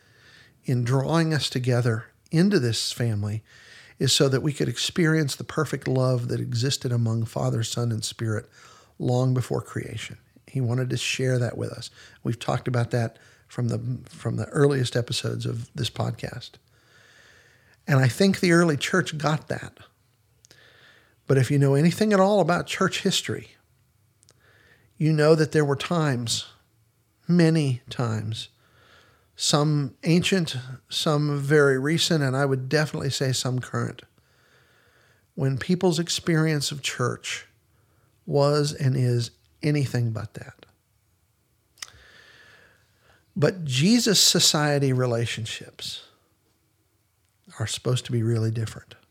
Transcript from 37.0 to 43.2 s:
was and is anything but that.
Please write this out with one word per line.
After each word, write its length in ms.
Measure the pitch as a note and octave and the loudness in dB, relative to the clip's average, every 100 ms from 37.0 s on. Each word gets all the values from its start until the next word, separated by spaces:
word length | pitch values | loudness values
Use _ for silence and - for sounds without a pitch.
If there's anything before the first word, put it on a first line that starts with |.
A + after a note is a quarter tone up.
| B2 - - - - _ _ _ _ _ _ _ - | -4 -4 -8 -10 -12 _ _ _ _ _ _ _ -2
was 480 | C#3+ C#3+ D3+ D3 | 2 4 2 0
and 220 | D3+ C3+ C3 | 0 0 2
is 340 | B2 A#2+ A#2 _ _ - | 2 0 -2 _ _ -4
anything 480 | D#3 D3 C3 B2 A#2 | -2 0 0 -2 -2
but 220 | A2 G#2+ | -4 -10
that. 320 | - - - - _ _ _ _ _ _ _ _ _ _ - - - - - - - - - _ _ _ _ _ _ | -14 -18 -20 -20 _ _ _ _ _ _ _ _ _ _ -20 -20 -20 -20 -20 -20 -20 -20 -20 _ _ _ _ _ _